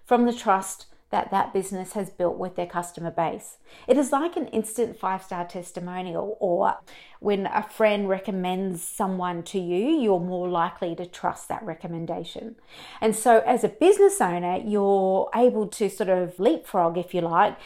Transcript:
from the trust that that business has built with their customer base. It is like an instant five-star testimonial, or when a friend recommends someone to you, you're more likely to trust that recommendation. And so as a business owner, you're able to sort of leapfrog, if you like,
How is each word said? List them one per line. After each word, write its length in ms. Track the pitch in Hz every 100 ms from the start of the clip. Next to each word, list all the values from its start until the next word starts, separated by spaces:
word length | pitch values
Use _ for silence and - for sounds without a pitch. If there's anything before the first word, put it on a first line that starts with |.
from 220 | - 240 240
the 80 |
trust 540 | 233 220 190 196 - - - -
that 180 | 208 -
that 240 | 196 -
business 400 | 196 190 190 185
has 160 | 214 190
built 300 | - 175 -
with 160 | 185 180
their 100 | 175
customer 460 | 175 175 - 170
base. 460 | 165 160 - - - - - -
It 100 | 262
is 140 | 269
like 240 | 277 330 339
an 120 | 277
instant 520 | 226 214 - 226 185
five-star 460 | 190 190 - 180 175
testimonial, 920 | 190 175 - 175 185 185 165 196 -
or 400 | 190 175 196 - - - - -
when 260 | 202 202 196
a 160 | -
friend 480 | 202 - 214 208 196
recommends 720 | 190 190 190 180 185 190 170
someone 640 | - - 196 185 180 175
to 160 | 170 196
you, 420 | 175 175 240 330
you're 180 | 226 185
more 300 | 175 180 180
likely 460 | 175 175 - 180 170
to 100 | 175
trust 440 | - 180 - -
that 140 | -
recommendation. 920 | 220 160 175 165 165 175 170 - 226 226 - - - -
And 160 | 220 214
so 280 | 247 226 -
as 180 | 233
a 60 | 196
business 500 | - 339 403 403 392
owner, 380 | 190 175 175 180 214
you're 640 | 208 196 196 190 190 - 220
able 320 | 247 214 196
to 200 | - 196
sort 220 | 196 185
of 300 | 185 175 175
leapfrog, 580 | 214 320 - 202 170 170
if 160 | 175
you 80 | 180
like, 360 | 170 170 208 -